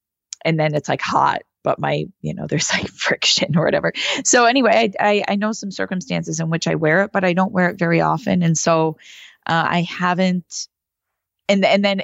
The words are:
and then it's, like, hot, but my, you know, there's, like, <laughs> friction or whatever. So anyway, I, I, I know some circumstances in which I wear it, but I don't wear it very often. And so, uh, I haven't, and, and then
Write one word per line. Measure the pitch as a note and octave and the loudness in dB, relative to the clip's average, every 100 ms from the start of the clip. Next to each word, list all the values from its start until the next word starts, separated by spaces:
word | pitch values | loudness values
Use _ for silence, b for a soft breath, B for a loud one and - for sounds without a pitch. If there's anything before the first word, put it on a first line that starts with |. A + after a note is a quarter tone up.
| _ _ _ - | _ _ _ -8
and | E3 E3 | -2 0
then | D#3 | 0
it's, | D3+ - | -2 -2
like, | C#3 | -4
hot, | - - C#3 - - _ | -2 0 0 0 -8 _
but | - C3+ | -4 -2
my, | C#3+ D3 D3+ - | -2 -4 -6 -10
you | D3+ | -10
know, | - D3+ | -8 -6
there's, | D#3+ - | -4 -2
like, | - - | -4 -6
<laughs> | |
friction | - - - - - - D#3 | -6 -4 -2 0 0 0 0
or | D#3+ | 2
whatever. | D3 E3 B B B | 0 -2 B B B
So | - B3 A#3+ | 2 4 4
anyway, | C4 A#3 G#3 A3+ G3 | 4 4 4 2 0
I, | G#3 | 2
I, | G#3 - | 2 0
I | G3+ | -2
know | G#3+ | -2
some | A3 G3+ | -4 -8
circumstances | F#3 F#3+ F#3 - F3 E3 D#3+ | -6 -4 -6 -4 -4 -4 -4
in | E3 | -2
which | E3 - | -2 -2
I | D#3 | 0
wear | D#3 E3 | 2 2
it, | G3 | 2
but | G3+ F#3 | 0 0
I | |
don't | F3 F#3+ | 2 0
wear | F#3 F3+ | 2 0
it | - | 0
very | E3+ E3 | 0 2
often. | D#3 D#3+ - F#3 | 2 0 0 2
And | E3+ D#3 | 2 2
so, | - E3 D#3+ D#3+ B B B B - | 2 2 2 -4 B B B B -2
uh, | E3 D#3 | 0 0
I | F3 | 0
haven't, | E3+ - F3+ F3 F#3+ F3+ - - - _ _ _ _ _ _ _ - | -2 -2 -2 0 0 0 -4 -12 -14 _ _ _ _ _ _ _ 0
and, | G3 F3+ | 2 4
and | G3 | 4
then | G3+ G3 | 2 0